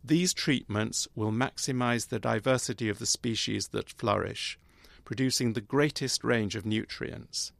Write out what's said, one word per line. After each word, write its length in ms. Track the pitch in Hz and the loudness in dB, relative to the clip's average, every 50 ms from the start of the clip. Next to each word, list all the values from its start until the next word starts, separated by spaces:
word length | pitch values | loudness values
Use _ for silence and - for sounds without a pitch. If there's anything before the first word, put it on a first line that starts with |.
| - | 2
These 300 | 117 156 170 180 180 - | 4 4 4 4 2 0
treatments 720 | - - - 143 120 - - 104 104 107 110 - - - - - | 0 2 2 2 2 2 0 0 0 0 0 -2 -4 -4 -4 -4
will 160 | - 107 107 | -2 0 0
maximize 800 | 110 113 131 - - - - - 131 123 123 120 120 117 - - | 2 0 0 -2 -2 -6 -4 -2 0 0 2 2 2 0 -2 -4
the 100 | - 107 | -6 -2
diversity 720 | 95 123 113 113 104 135 131 123 - - 117 - 117 107 | 0 0 0 2 2 2 2 2 2 -2 -4 -2 -2 -2
of 100 | 101 - | -2 -2
the 60 | 110 | 0
species 640 | 101 - - - 123 113 104 - - 107 101 98 - | 0 0 0 0 -2 0 0 0 0 0 -2 -2 -2
that 200 | - 107 101 - | -4 -6 -6 -6
flourish, 680 | - - - 110 101 101 - - 110 - - - - - _ - - - - - - - - | -8 -4 0 2 2 2 0 -2 -4 -6 -6 -8 -8 -10 _ -20 -20 -20 -20 -20 -20 -20 -10
producing 480 | - 120 107 131 131 123 - 127 117 110 | -8 -2 0 0 2 2 2 2 2 0
the 80 | 120 | 0
greatest 640 | 104 - - 139 143 151 - - 143 127 - - - | -4 0 2 2 2 2 2 -2 -4 -2 -2 -2 2
range 300 | 120 123 117 107 101 98 | 2 2 2 2 0 -2
of 80 | 110 98 | -4 -2
nutrients. 880 | 107 107 110 104 - - - - - - - 117 - - - - - - _ | 0 0 0 0 -2 -6 -6 -6 -6 -6 -10 -14 -10 -8 -6 -6 -6 -10 _